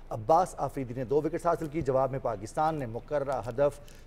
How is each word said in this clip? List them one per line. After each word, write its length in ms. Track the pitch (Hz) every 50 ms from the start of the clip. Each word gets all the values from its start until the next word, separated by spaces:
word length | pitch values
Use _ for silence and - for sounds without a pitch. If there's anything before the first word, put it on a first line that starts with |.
| - - -
अब्बास 440 | 113 107 110 160 175 185 175 - -
आफरीदी 340 | 156 135 - 139 131 113 123
ने 100 | 131 127
दो 160 | 101 139 156
विकेट्स 260 | 147 160 160 160 -
हासिल 220 | 170 170 - 165 151
की। 140 | 135 165 151
जवाब 280 | - 127 131 135 131
में 100 | 131 131
पाकिस्तान 560 | - 123 110 95 104 104 - 160 156 156 160
ने 100 | 151 131
मुकर्रर 560 | 110 113 117 - - 147 147 139 135 135 123 107
हदफ 340 | 123 117 123 143 147 - - - - - - -